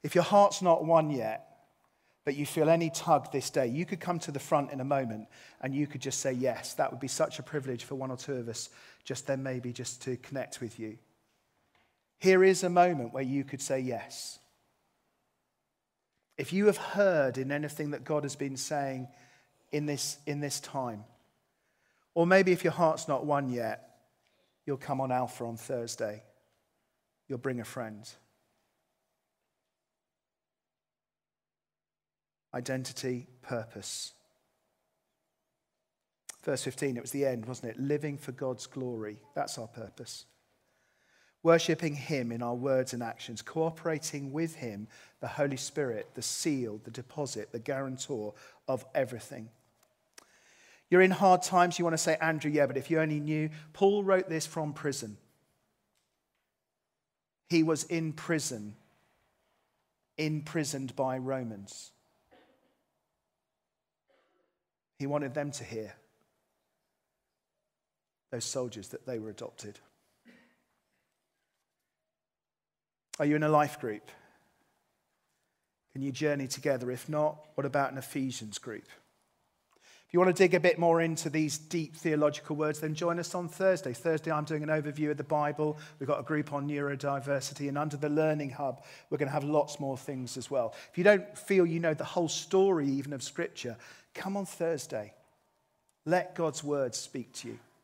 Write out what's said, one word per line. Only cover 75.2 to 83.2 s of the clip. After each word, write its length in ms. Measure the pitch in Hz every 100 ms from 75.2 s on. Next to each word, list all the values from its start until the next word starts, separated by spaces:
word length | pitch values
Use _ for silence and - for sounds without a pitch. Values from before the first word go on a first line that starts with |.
| _ _ _ _ _ _ _
Can 100 | 135
you 120 | 135
journey 340 | 127 151 143 131
together? 440 | 135 147 135 123
If 180 | 127 -
not, 360 | 151 151 151 - -
what 100 | 139
about 260 | 143 135
an 60 | 135
Ephesians 600 | - 143 131 123 107 101
group? 300 | - 107 - - _ _ _ _ _ _ _ _ _ - _
If 60 |
you 60 | 170
want 160 | 185 180
to 80 |
dig 100 | 185
a 60 | 175
bit 180 | 175 160
more 220 | 170 165
into 280 | 165 160 160
these 280 | 156 156 -
deep 380 | - 175 156 -
theological 600 | 170 151 151 147 - 151
words, 240 | 151 151
then 160 | 156 151
join 240 | 175
us 160 | 170